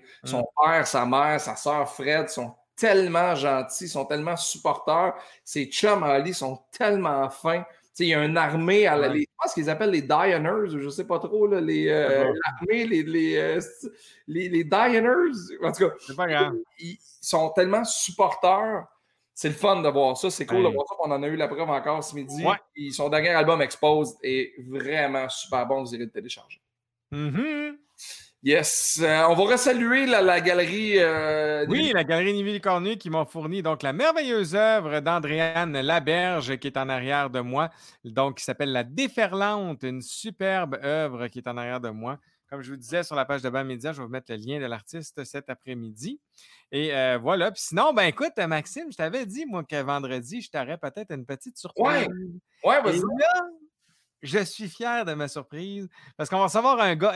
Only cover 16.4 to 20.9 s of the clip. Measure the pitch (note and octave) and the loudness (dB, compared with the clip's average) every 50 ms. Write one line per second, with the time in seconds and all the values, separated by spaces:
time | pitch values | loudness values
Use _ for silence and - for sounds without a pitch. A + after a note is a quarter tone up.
16.4 | D3 D3 F3 F4 - _ _ - E3 E3+ G3 _ _ - - - - - - D#3+ | 2 2 0 -6 -8 _ _ -16 -14 -14 -14 _ _ -20 -20 -10 -4 0 2 2
17.4 | D#3+ D#3+ D#3 F#3 F3+ F#3 G3+ A3+ A#3 - - - - F#3 E3+ - G3 - - - | 2 2 4 2 4 4 4 0 0 -2 -2 -4 -4 -4 2 2 2 2 2 2
18.4 | F#3 F3+ F#3+ G3+ A3 A3 G#3+ E3+ - _ _ _ _ _ _ _ _ _ - - | 4 4 4 4 2 -2 -4 -6 -8 _ _ _ _ _ _ _ _ _ -12 -4
19.4 | - D3+ D3+ - G3 G3+ G3 F3+ D#3 D3 C3+ C#3 C3+ C3 B2+ - - F#3 - - | -4 -4 -2 2 2 2 4 4 2 2 4 4 4 2 2 0 -2 -4 -2 -4
20.4 | D3 - - B2+ - A#2+ A2 C#3 C#3 - | -4 0 2 2 2 4 2 0 -4 -4